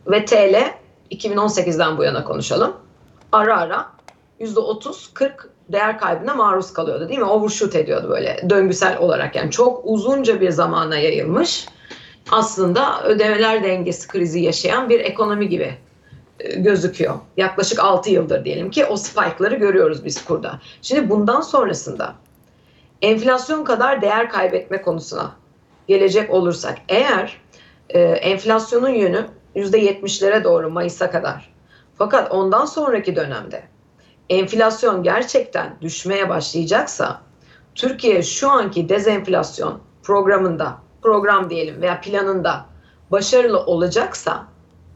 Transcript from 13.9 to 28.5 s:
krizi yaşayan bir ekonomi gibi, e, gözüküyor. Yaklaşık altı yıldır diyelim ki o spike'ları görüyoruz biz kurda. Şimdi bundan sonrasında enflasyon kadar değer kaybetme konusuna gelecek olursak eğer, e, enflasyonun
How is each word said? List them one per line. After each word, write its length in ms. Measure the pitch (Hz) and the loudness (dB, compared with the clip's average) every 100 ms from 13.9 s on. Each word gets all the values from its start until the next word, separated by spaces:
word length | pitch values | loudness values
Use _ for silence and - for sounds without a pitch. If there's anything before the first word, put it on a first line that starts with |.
| 170 - | -6 -6
krizi 320 | 196 170 170 | -4 -2 0
yaşayan 500 | 170 160 180 240 254 | -2 0 -2 -2 2
bir 100 | 233 | 2
ekonomi 500 | - - 208 208 202 | 2 -2 -2 0 -2
gibi, 240 | 170 139 131 _ _ _ - - - | -2 -4 -10 _ _ _ -20 -20 -14
e, 200 | - - | -8 0
gözüküyor. 560 | 190 190 175 - 214 220 - - | 2 2 0 -2 -4 -4 -8 -4
Yaklaşık 420 | 185 196 196 220 | -2 -2 -2 0
altı 300 | 202 185 214 | 2 2 2
yıldır 360 | 180 160 185 - | 0 2 -2 -2
diyelim 260 | - 190 | -6 -4
ki 140 | 302 - | 0 0
o 120 | 208 | -2
spike'ları 580 | - 208 175 165 202 262 | -4 -2 -2 -2 -2 2
görüyoruz 500 | 202 185 156 151 151 | 2 4 2 0 -6
biz 200 | - - | -10 -4
kurda. 340 | 131 - - - - | -4 -6 -14 -18 -18
Şimdi 280 | - 277 226 | -2 0 2
bundan 320 | 208 208 269 | 2 2 0
sonrasında 720 | 320 285 202 - - 95 - - _ _ _ _ _ _ _ _ | 0 0 0 -2 -8 -8 -10 -12 _ _ _ _ _ _ _ _
enflasyon 600 | 208 220 240 254 277 311 | 2 2 2 0 0 -4
kadar 380 | 302 226 262 262 | 0 0 0 2
değer 280 | 202 214 226 | 2 0 0
kaybetme 520 | 202 185 180 - 190 | -2 -2 -2 -4 -4
konusuna 500 | 185 165 - - - - _ _ _ _ - | -4 -4 -6 -8 -8 -12 _ _ _ _ 0
gelecek 460 | 196 196 196 208 | 4 4 4 2
olursak 440 | 185 175 170 - 127 - | 2 2 -2 -6 -10 -2
eğer, 520 | 196 277 202 - - _ - - _ - | 2 2 0 -2 -10 _ -20 -20 _ 0
e, 100 | 175 | 4
enflasyonun 880 | 170 165 190 190 220 | 4 4 0 0 2